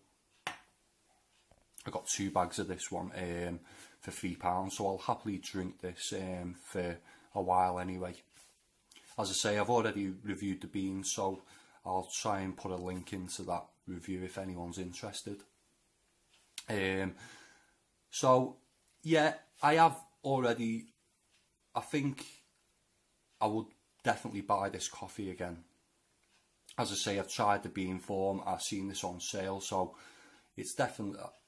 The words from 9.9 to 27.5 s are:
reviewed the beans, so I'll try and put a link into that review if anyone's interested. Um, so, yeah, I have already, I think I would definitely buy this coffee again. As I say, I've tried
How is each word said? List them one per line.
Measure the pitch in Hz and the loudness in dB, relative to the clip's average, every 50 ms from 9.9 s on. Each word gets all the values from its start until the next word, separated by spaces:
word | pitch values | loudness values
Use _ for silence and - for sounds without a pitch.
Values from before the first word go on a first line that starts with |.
| 98 101 98 95 92 92 101 | 2 0 -2 -2 -4 -6 -4
reviewed | 104 95 92 101 98 95 - | -6 -4 -2 0 -2 -2 -2
the | 90 | -6
beans, | 85 - 101 95 95 95 98 95 - - | -6 -4 -2 -2 0 -2 -2 -2 -2 -2
so | 110 98 95 95 95 - - - - - - - - - | 0 0 0 0 -2 -10 -18 -20 -20 -20 -20 -20 -12 -4
I'll | 92 92 95 92 - - - | -2 -2 -2 -2 -2 -6 -4
try | - 110 101 95 | 0 0 0 0
and | 95 95 92 | -2 -4 -6
put | - - 92 | -6 -6 -4
a | 92 | -4
link | 90 90 92 90 90 87 - 101 | -4 -4 -4 -6 -6 -6 -8 -8
into | 92 90 90 - - 90 | -8 -6 -8 -8 -8 -4
that | 90 87 85 - - _ _ - | -2 -4 -4 -4 -8 _ _ -12
review | 92 90 85 85 98 92 90 92 | -10 -10 -8 -6 -6 -4 -4 -4
if | 90 - | -6 -6
anyone's | 98 95 95 90 87 87 87 85 | -6 -6 -6 -6 -6 -8 -8 -6
interested. | 95 92 90 87 - - 101 98 - - 104 101 101 - _ _ _ _ _ _ _ _ _ _ _ _ _ _ _ _ _ _ - _ _ - - - - | -6 -8 -8 -8 -8 -10 -8 -8 -8 -8 -8 -10 -10 -12 _ _ _ _ _ _ _ _ _ _ _ _ _ _ _ _ _ _ -20 _ _ -14 -12 -6 -2
Um, | 110 101 95 95 95 95 95 95 87 - - - - - - - - - _ _ _ _ _ _ _ _ _ - | 0 2 2 2 4 2 2 0 -2 -6 -16 -18 -18 -20 -20 -20 -20 -20 _ _ _ _ _ _ _ _ _ -8
so, | - - 143 131 127 127 127 - - - _ _ _ _ _ _ _ _ - | -2 4 8 8 8 8 8 4 -4 -12 _ _ _ _ _ _ _ _ 2
yeah, | 156 160 156 151 156 - - - _ _ - | 6 8 8 8 6 4 0 -12 _ _ 4
I | 147 147 156 | 6 6 10
have | 165 165 160 - - - - _ _ - | 10 10 8 8 4 -10 -16 _ _ 0
already, | 139 135 127 123 117 117 117 117 113 113 113 - - _ _ _ _ _ _ _ _ _ _ _ _ _ _ _ _ - | 2 2 4 4 4 4 4 2 0 0 -2 -4 -10 _ _ _ _ _ _ _ _ _ _ _ _ _ _ _ _ -4
I | 117 | -4
think | - - - 147 139 139 135 - - - - - _ _ _ _ _ _ _ _ _ _ _ _ _ _ _ _ _ _ _ - | -2 0 0 2 2 2 -2 -4 -10 -14 -16 -20 _ _ _ _ _ _ _ _ _ _ _ _ _ _ _ _ _ _ _ -2
I | 107 | -2
would | 107 107 113 110 - - _ _ _ _ _ - | 0 0 -2 -4 -6 -14 _ _ _ _ _ 0
definitely | 123 - - - 120 104 101 | 0 0 0 -2 -8 -6 -6
buy | 98 - 101 95 98 98 | 0 2 2 2 2 -2
this | - 92 - - | -2 -4 -6 -6
coffee | - - - 92 - - 101 95 | -6 -8 -12 -12 -8 -8 -6 -6
again. | 92 90 90 87 85 82 85 _ _ _ _ _ _ _ _ _ _ _ _ _ _ _ _ _ _ _ _ - - | -4 -6 -6 -6 -6 -10 -14 _ _ _ _ _ _ _ _ _ _ _ _ _ _ _ _ _ _ _ _ -10 -4
As | - 117 98 | -2 -2 0
I | 101 | 0
say, | - - 107 98 98 | 0 0 0 0 0
I've | 95 - | -2 -2
tried | - - 110 104 | 0 2 6 6